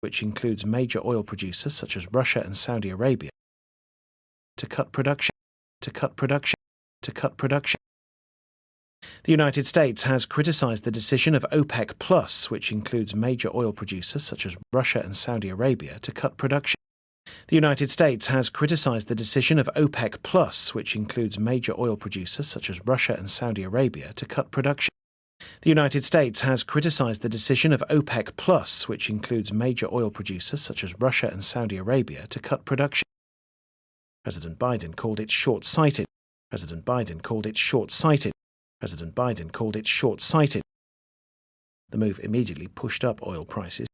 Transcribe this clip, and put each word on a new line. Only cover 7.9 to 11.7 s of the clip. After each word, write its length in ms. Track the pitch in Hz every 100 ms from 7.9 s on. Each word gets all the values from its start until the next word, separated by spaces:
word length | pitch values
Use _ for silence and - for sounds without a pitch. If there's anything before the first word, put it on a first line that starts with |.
| _ _ _ _ _ _ _ _ _ _ _ - -
The 80 | -
United 360 | 156 147 135 135
States 360 | - 143 107
has 220 | 131 131 -
criticized 580 | - 151 160 127 110
the 80 | 120
decision 440 | 113 110 131 160 147
of 100 | -
opec 480 | 151 147